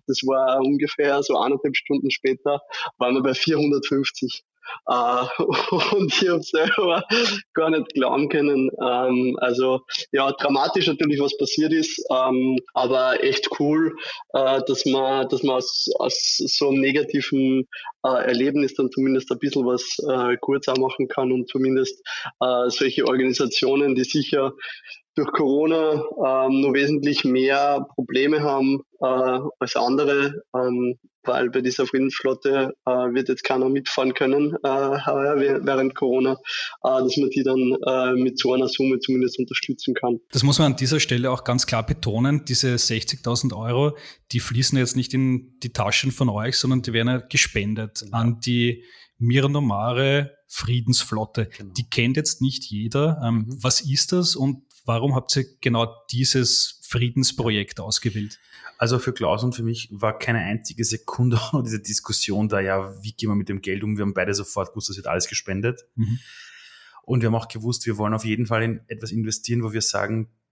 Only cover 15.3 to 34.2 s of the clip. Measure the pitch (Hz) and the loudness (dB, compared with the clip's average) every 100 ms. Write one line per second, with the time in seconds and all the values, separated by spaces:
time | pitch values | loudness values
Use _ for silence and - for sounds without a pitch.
15.3 | 131 139 127 - - - - 127 - - | 0 0 0 -2 -4 -2 -2 -2 -2 0
16.3 | - - - 143 135 135 139 143 143 131 | 0 0 0 2 2 2 0 0 -2 0
17.3 | 139 131 131 127 - - - 131 127 127 | 2 2 2 0 -8 -16 -6 0 0 2
18.3 | 120 135 139 139 - 131 131 135 131 131 | 2 2 2 0 0 -2 0 2 2 0
19.3 | 127 143 139 123 123 - - 143 131 123 | -2 0 0 2 0 -2 -4 -2 0 2
20.3 | 123 - 139 139 131 131 - 127 - 131 | 0 0 0 0 0 0 0 -4 -2 0
21.3 | 127 123 135 131 131 131 131 - - - | 0 -2 0 2 2 0 -4 -10 -10 -10
22.3 | - 127 123 123 117 135 131 120 127 131 | -4 0 2 0 0 0 2 2 2 2
23.3 | 123 135 - 131 139 143 127 127 156 139 | 2 0 0 2 2 2 2 0 0 0
24.3 | 147 143 143 - - - - _ - 143 | 0 0 -4 -12 -16 -18 -20 _ -4 -2
25.3 | - 143 139 156 160 156 151 151 - 135 | 0 2 4 2 2 2 0 -2 -2 0
26.3 | 135 131 135 139 139 143 151 143 143 139 | 2 2 4 4 4 2 2 0 0 2
27.3 | 127 135 139 143 143 135 - 127 127 139 | 2 4 4 2 0 -2 -6 -2 0 2
28.3 | 151 147 139 135 139 - _ 131 127 127 | 2 2 2 2 2 -2 _ 0 2 2
29.3 | 127 143 - 127 - 117 135 143 143 139 | 0 -4 -4 -2 0 2 2 2 2 0
30.3 | 147 - 127 127 123 123 123 _ _ - | -4 -8 -4 -2 0 -2 -4 _ _ -2
31.3 | 127 123 131 127 123 131 135 131 - 135 | 0 0 0 -2 -2 -2 0 -2 -2 -2
32.3 | 131 139 135 135 - - 127 127 123 131 | 0 0 2 0 -4 -2 0 0 0 0
33.3 | 127 - 131 131 139 135 - 131 127 | -2 -2 0 2 0 -2 -2 0 0